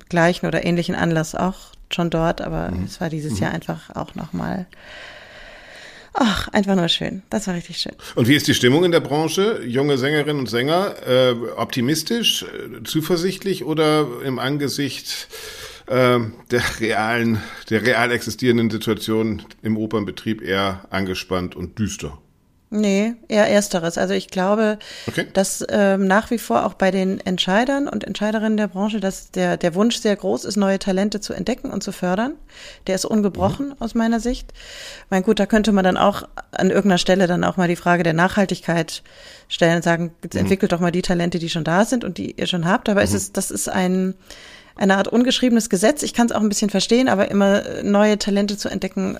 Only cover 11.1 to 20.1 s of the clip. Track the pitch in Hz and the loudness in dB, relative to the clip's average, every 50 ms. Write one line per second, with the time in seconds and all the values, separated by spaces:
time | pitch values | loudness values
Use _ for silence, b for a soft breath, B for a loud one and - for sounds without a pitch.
11.1 | 127 127 131 127 123 117 120 110 - - 113 104 - 135 117 127 156 147 - - | 4 4 4 4 2 0 -4 -6 -4 -4 -4 -2 -2 0 0 0 0 0 -2 -2
12.1 | 226 233 214 - - - - 87 - - - 113 113 117 113 - - 160 151 - | -2 0 2 0 0 0 -4 -8 -10 -12 -12 -12 -12 -12 -8 -4 -2 -2 0 0
13.1 | 185 165 170 196 185 - - 190 180 185 - 147 156 156 156 151 151 156 151 127 | 0 0 0 -2 -4 -4 -4 -4 -4 -4 -4 -4 0 2 2 4 4 2 2 0
14.1 | 120 120 127 135 131 117 117 131 143 147 143 131 - - 143 131 - - - - | -4 -6 -6 -4 -4 -2 -2 -2 -2 -2 -2 -2 -2 -2 -4 -4 -6 -8 -10 -10
15.1 | - - - B B B B B B B B B B B B - - 127 127 123 | -10 -10 -12 B B B B B B B B B B B B -2 2 4 4 6
16.1 | 123 120 113 110 - - - - 120 120 - - - - 113 110 110 101 110 110 | 4 4 2 -2 -8 -12 -6 -2 0 0 0 -2 -4 -2 -2 0 0 0 0 0
17.1 | 117 120 117 117 113 104 101 B B B B - 113 107 101 123 123 110 120 123 | 0 0 2 2 0 0 -4 B B B B -2 -2 0 2 2 2 2 2 2
18.1 | 120 113 - - 101 - 127 127 117 117 113 110 107 107 - - 110 95 - - | 0 -2 -2 -6 -6 0 2 4 4 4 4 0 0 -2 -2 -2 -2 -2 -2 -2
19.1 | 110 110 110 113 107 - - - - _ - 110 110 107 110 107 110 110 104 98 | 0 0 0 -2 -4 -6 -8 -14 -16 _ -4 -2 -2 -2 -2 -2 -2 -2 -4 -4